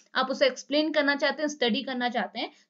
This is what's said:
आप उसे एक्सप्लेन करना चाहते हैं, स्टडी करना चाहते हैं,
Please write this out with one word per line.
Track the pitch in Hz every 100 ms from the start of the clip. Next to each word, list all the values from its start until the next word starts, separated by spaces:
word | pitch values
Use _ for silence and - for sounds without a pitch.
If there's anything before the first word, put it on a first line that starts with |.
| _ -
आप | 262
उसे | 240 269
एक्सप्लेन | 247 - 285 311
करना | 302 277 285
चाहते | 294 277
हैं, | 302
स्टडी | 294 240 247
करना | 262 254 247
चाहते | 240 208 220
हैं, | 311 - _